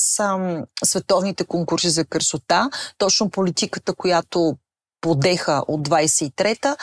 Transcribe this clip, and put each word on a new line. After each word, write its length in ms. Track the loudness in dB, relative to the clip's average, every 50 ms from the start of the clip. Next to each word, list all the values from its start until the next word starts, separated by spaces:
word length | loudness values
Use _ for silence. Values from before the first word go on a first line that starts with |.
| 0 0 0 0
ам, 440 | 0 0 0 0 -2 -2 -4 -4 -6 -8 _ -2 -2
световните 580 | 0 0 -2 2 2 2 2 2 0 -2 -4 -4
конкурси 460 | -2 -2 -2 0 0 -2 0 0 0
за 160 | 0 0 -2
красота, 640 | -2 -2 -2 -2 -2 -2 -4 -2 0 0 2 2 0 -4 -8 -10 -12 -4
точно 320 | _ 0 2 2 2 0 0
политиката, 640 | 0 0 0 0 0 -2 -4 -4 -6 -6 -4 -6 -6
която 580 | -2 0 0 0 0 0 0 0 2 2 2 0 -2 _ _ _ _ _ _ _ _
подеха 600 | 0 0 2 4 4 2 2 2 0 0 0 0 0
от 160 | -2 -4 -4 0
двайсет 380 | 2 2 2 2 2 0 0
и 100 | -2 -4
трета, 460 | -2 -2 0 0 0 0 -2 -2 -2 -4